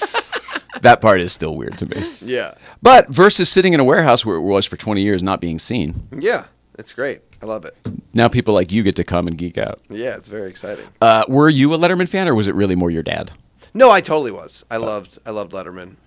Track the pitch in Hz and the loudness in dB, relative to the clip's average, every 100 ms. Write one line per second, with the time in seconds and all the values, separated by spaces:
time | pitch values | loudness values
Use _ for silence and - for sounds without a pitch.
0 | - 440 - - - 330 - 262 123 117 | -8 -6 -8 -12 -12 -14 -14 0 4 4
1 | 110 95 87 - 80 76 57 - - - | 4 2 -2 -6 -8 -8 -10 -10 -10 -10
2 | 339 - 110 123 92 - - - 247 247 | -12 -12 -8 -8 -8 -14 -20 2 6 8
3 | - 131 196 - 170 190 185 160 131 185 | 6 4 4 4 2 2 4 4 4 4
4 | 151 120 113 82 92 98 - 90 107 101 | 4 2 0 -2 0 0 -2 -6 -4 -2
5 | 101 92 95 95 85 80 - 117 76 - | 0 0 -2 -4 -4 -6 -6 -4 -4 -8
6 | - 131 196 226 - _ _ - - - | -12 -8 -4 -4 -8 _ _ -20 -16 -10
7 | 139 104 _ _ 110 107 - - - - | -8 -10 _ _ -12 -10 -12 -14 -14 -14
8 | - 117 117 123 110 101 87 107 98 90 | -4 2 2 2 2 2 2 0 0 -2
9 | 85 87 85 82 87 - 107 101 - 104 | -2 -4 -4 -6 -8 -8 -8 -10 -16 -12
10 | 123 104 - 104 95 - 92 104 - _ | -10 -12 -14 -14 -14 -14 -14 -14 -16 _
11 | 113 110 110 135 151 139 143 160 175 180 | 4 4 2 4 4 4 2 2 0 0
12 | 180 190 180 113 101 82 101 90 87 82 | -2 -2 0 0 0 0 0 0 -2 -2
13 | - 78 - - _ _ _ 208 254 208 | -6 -8 -10 -16 _ _ _ 4 6 6
14 | - 156 123 92 78 - - 113 113 104 | 2 -4 -4 -10 -16 -18 -10 -8 -6 -8
15 | 90 - 117 107 90 95 90 90 90 - | -12 -18 -12 -10 -10 -12 -14 -16 -18 -20